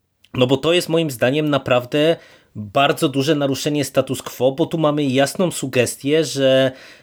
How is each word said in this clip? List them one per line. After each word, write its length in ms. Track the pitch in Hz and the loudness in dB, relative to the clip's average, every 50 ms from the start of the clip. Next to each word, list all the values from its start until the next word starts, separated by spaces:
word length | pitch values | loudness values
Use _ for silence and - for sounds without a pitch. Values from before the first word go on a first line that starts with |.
| _ _ _ _ _ _ - | _ _ _ _ _ _ -2
No 120 | 123 127 | 0 2
bo 100 | 123 139 | 2 2
to 160 | 135 - 156 | 0 2 0
jest 160 | 175 180 170 - | 0 0 0 0
moim 220 | 160 165 165 151 | 0 0 0 -2
zdaniem 400 | 127 110 127 123 139 156 156 151 | -2 -2 0 0 0 0 0 0
naprawdę 680 | 143 135 - - 127 123 120 - - 147 151 160 165 - - - - _ _ _ - | 0 -2 0 0 0 0 0 0 0 2 2 2 0 0 -6 -16 -20 _ _ _ -14
bardzo 520 | 107 104 101 - 139 139 147 151 - 170 143 | -14 -12 -2 0 2 2 2 2 0 -2 -2
duże 260 | 127 139 131 151 156 | 0 0 0 0 0
naruszenie 500 | 143 143 135 135 131 - 151 147 147 135 | 0 0 -2 -2 -2 -4 -2 -2 -2 -4
status 380 | - - 139 131 - 131 - | 0 -2 -2 -2 -2 -4 -8
quo, 300 | - - - - 160 135 | -8 -12 -4 -2 0 0
bo 140 | 135 147 165 | 0 0 -2
tu 120 | 156 - 165 | -2 0 0
mamy 260 | 156 147 147 151 147 | 0 0 0 0 0
jasną 460 | 135 123 135 143 143 - - 190 165 | 0 2 0 0 0 0 -2 -2 -2
sugestię, 760 | - - - 131 - 131 117 113 - - - 139 147 160 156 | -2 -4 -6 -2 0 0 0 0 -2 -6 -2 0 0 0 0
że 480 | 127 127 139 135 131 131 131 135 131 131 - - - - - | 0 -2 0 2 2 4 4 2 2 -2 -6 -14 -20 -20 -20